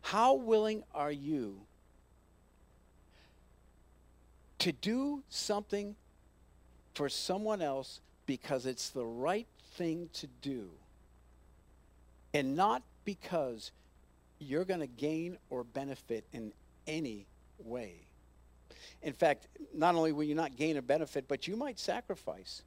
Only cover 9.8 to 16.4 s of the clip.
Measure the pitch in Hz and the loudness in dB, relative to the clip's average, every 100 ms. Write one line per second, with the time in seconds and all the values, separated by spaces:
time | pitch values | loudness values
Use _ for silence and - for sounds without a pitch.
9.8 | 170 165 170 - 147 127 139 131 95 78 | -2 -2 -6 -10 -12 -10 -6 -6 -8 -14
10.8 | - - - - - - - - - - | -20 -20 -20 -20 -20 -20 -20 -20 -20 -20
11.8 | - - - - - - 196 285 202 247 | -20 -20 -20 -20 -2 0 2 4 4 2
12.8 | - - - 196 - 170 135 113 - - | -4 -10 -8 -8 -2 0 0 -4 -12 -16
13.8 | - - - - - - 147 143 185 180 | -20 -20 -20 -20 -20 -16 -2 -2 0 -2
14.8 | 139 117 147 160 170 180 - 127 120 135 | -2 -2 -2 0 -4 -8 -8 -6 -4 -6
15.8 | 139 135 - 113 - 123 | -6 -8 -4 -6 -4 -10